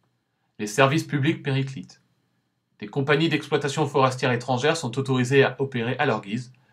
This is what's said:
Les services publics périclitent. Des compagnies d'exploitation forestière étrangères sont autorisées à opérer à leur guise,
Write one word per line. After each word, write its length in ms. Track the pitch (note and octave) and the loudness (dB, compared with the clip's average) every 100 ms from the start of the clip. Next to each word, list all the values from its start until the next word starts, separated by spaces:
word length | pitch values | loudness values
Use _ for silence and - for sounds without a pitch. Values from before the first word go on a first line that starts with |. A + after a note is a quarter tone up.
| _ _ _ _ _ - | _ _ _ _ _ -10
Les 80 | G#2 | -4
services 380 | - C3+ - | 2 4 2
publics 380 | - C#3+ D3 E3 | -2 -2 0 0
périclitent. 580 | C#3+ C3+ C3+ F3+ - - _ _ _ _ _ _ _ - | -2 -2 -4 -8 -16 -20 _ _ _ _ _ _ _ -18
Des 80 | G#2+ | -8
compagnies 420 | C#3+ C3+ D3 E3 | -4 0 2 2
d'exploitation 580 | D3 - D3 C#3+ D#3+ C#3 | 0 -2 -2 -2 -2 0
forestière 460 | C#3+ C3 B2+ C3 | 2 2 2 -2
étrangères 440 | A#2+ - A#2+ D3 E3 | -2 -2 0 0 0
sont 220 | A#2 C3+ | -2 -4
autorisées 460 | C3 B2+ B2 C#3 | 0 0 4 6
à 120 | A#2+ - | 4 2
opérer 360 | C3+ A#2+ A#2 B2+ | -6 -4 -4 -2
à 80 | C#3+ | 0
leur 140 | G#2+ | -2
guise, 320 | G2 A#2+ - - _ | -4 -8 -8 -20 _